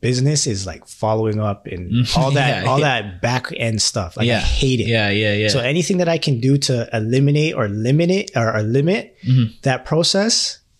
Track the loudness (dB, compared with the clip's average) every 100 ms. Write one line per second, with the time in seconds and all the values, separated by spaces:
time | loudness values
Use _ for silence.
0 | -2 0 0 0 -2 -4 -8 -12 -18 -6
1 | -2 0 0 -2 -2 -4 -10 -10 -2 0
2 | 0 0 0 2 0 -2 -2 0 0 -2
3 | -4 -6 -4 -4 -6 -6 -4 -2 -2 -4
4 | -6 -2 0 0 0 2 2 0 0 0
5 | 2 0 0 0 0 0 0 0 0 0
6 | 0 0 0 0 2 2 2 -2 -2 -2
7 | 0 2 4 4 0 0 -2 -2 2 2
8 | 4 0 -2 -2 0 0 0 2 2 0
9 | -4 _ 0 2 2 -2 -2 -2 0 0
10 | 2 2 2 0 -2 -8 _